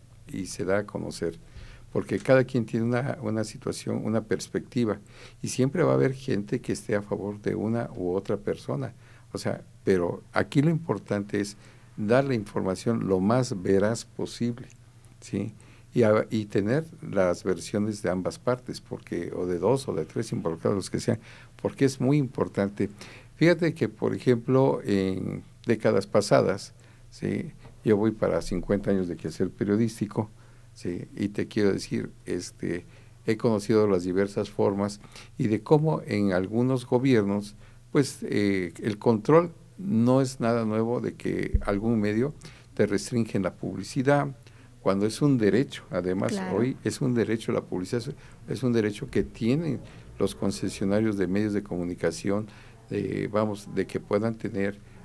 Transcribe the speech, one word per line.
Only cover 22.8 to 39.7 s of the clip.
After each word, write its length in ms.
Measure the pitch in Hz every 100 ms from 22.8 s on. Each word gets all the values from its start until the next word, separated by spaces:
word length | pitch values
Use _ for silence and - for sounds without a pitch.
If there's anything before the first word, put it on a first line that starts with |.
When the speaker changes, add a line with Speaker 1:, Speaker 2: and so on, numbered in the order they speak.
| 98 - - - - -
Speaker 1:
Fíjate 380 | 160 165 165
que, 140 | 160 107
por 260 | - 113
ejemplo, 680 | 104 131 120 131 131 135 -
en 600 | - 101 95 98 101 98 - - 120
décadas 420 | 107 113 110 -
pasadas, 680 | 104 - 135 98 98 - - - - -
¿sí? 440 | - 101 101 160 - - - 117
Yo 100 | 101
voy 160 | 110
para 300 | 110 98 85
cincuenta 500 | - 92 - 101 107
años 160 | 98 87
de 80 | 82
quehacer 340 | 80 - 92
periodístico, 800 | - 104 104 113 - 104 120 113 - - - -
¿sí? 340 | - 90 87 - -
Y 140 | 101
te 180 | 104 -
quiero 240 | 107 101
decir, 380 | 95 - 113 - - 98
este, 600 | 90 - - 92 85 - - - - -
he 120 | 107
conocido 500 | 120 107 104 110 104
las 160 | 92
diversas 460 | 92 92 101 107 98
formas 500 | - 107 98 101 - - - - -
y 100 | 110
de 140 | 107
cómo 400 | - 151 156 147 -
en 280 | 104 101
algunos 520 | 90 95 113 127 131 117
gobiernos, 720 | 123 135 113 98 101 104 - - - -
pues, 240 | 151 - -
eh, 500 | - 117 101 95 87 -
el 140 | 113 101
control 560 | 120 110 120 160 175 - -